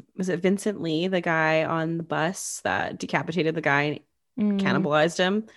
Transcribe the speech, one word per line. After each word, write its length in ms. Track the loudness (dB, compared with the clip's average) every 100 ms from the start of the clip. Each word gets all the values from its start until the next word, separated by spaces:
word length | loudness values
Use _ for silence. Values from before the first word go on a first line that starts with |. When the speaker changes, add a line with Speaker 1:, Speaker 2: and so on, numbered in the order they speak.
| -14 -6
Speaker 1:
was 140 | -2
it 100 | 0
Vincent 400 | 2 2 0 -2
Lee, 280 | -2 0 0
the 120 | 0
guy 440 | 0 2 4 2
on 340 | 2 -2 -2 -4
the 40 |
bus 600 | -2 -2 -2 -2 -8 -4
that 340 | -2 0 -2 -6
decapitated 560 | -4 -4 -2 -2 0
the 60 | 0
guy 220 | 2 2
and 180 | 0 -4 -12 _ _ -4
Speaker 2:
Mm. 240 | 0 0
Speaker 1:
cannibalized 560 | 2 2 2 2 2 2
him? 280 | 0 0 -4